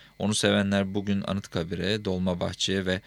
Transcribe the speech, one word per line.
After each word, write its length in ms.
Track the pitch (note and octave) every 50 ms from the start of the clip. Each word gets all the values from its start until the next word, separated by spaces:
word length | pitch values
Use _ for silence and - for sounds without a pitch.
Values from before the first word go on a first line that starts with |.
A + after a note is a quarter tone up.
| - - _ -
onu 160 | G2 G2+ G#2
sevenler 600 | - - G2+ G2+ G2+ G2+ G2 G2+ G2 G2 F#2+ G2
bugün 280 | G#2 G2 G2+ G2+ G2 -
Anıtkabir'e, 800 | - F#2+ G2 - - - E2+ E2+ E2 - E2+ F2 F#2+ A2 G#2+ G#2+
Dolmabahçe'ye 840 | G2+ F#2 F#2 F#2 F#2 F2+ F2 F#2 F2+ F2+ - - - F#2+ G2 F#2
ve 140 | F#2 F#2 F#2 -